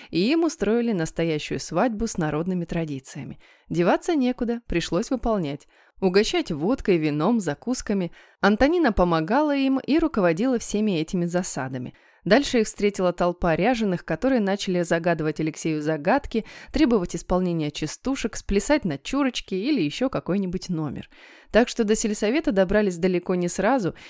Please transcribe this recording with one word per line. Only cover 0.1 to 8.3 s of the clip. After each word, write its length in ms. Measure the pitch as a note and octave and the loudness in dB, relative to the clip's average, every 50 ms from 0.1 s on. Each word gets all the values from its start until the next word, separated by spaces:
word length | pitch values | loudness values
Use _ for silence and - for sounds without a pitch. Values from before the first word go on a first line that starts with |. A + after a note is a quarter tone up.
| - E3 F#3 A#3 | 0 2 2 4
им 120 | D#4 E4 E4+ | 4 2 2
устроили 480 | D#4 - - G3+ G3+ A3 A#3+ A#3+ A#3 | 0 0 0 0 0 2 2 2 0
настоящую 680 | A3 F3 D#3+ D#3+ - - E3 E3 D#3 D3+ - - D3+ C#3 | 0 0 -2 -2 -2 -2 -2 0 -2 -2 -4 -4 -6 -6
свадьбу 460 | - - D#3+ E3+ A3 C4 A3 G3+ A3+ A3 | -6 -4 -2 0 0 0 0 -2 -4 -4
с 100 | - - | -2 -2
народными 480 | D#3+ D3+ D3 D3+ E3+ F#3 F#3 F3+ E3+ | -2 -2 -2 -2 -2 -2 -2 -4 -4
традициями. 760 | - F3 E3+ E3 D#3 C#3+ C3 C3 - - D3+ B2 - - - - _ _ _ _ - | -4 -4 -4 -4 -4 -6 -10 -10 -12 -12 -12 -12 -14 -14 -18 -20 _ _ _ _ -4
Деваться 460 | - D#3+ F3 F3+ C4+ E4+ - - F4 | 0 2 4 4 2 2 2 0 0
некуда, 460 | D4 B3+ B3 B3 - B3 A3 A#3 A#3+ - - | 2 2 0 0 -2 -2 -4 -4 -6 -4 -2
пришлось 420 | - E3+ - - E3 E3+ A#3 - | -2 -2 -2 0 -2 -2 -2 0
выполнять. 580 | C4+ B3 - A#3+ A3 G3+ E3+ C#3 C#3+ D3 - _ _ _ _ _ _ - | -4 -2 0 0 0 0 -2 -4 -6 -8 -12 _ _ _ _ _ _ -2
Угощать 500 | F#3+ F#3+ F3+ G3 A3 - - F4 D4+ - | 0 2 4 4 2 2 0 -2 -2 -2
водкой, 460 | F3 C#3 D3+ G3 C4+ - - - F3+ E3 | -4 -2 0 0 -2 0 0 2 2 2
вином, 420 | D#3 D#3 D3 D3 D#3 G3 B3 A#3 | 2 0 0 2 2 2 2 2
закусками. 720 | F#3 D#3+ C#3+ - - A3+ B3+ - - - G#3 G3 F3+ E3+ - - - _ | 0 -2 -6 -6 -4 -6 -4 -4 -2 -2 -2 -2 -2 -4 -8 -14 -20 _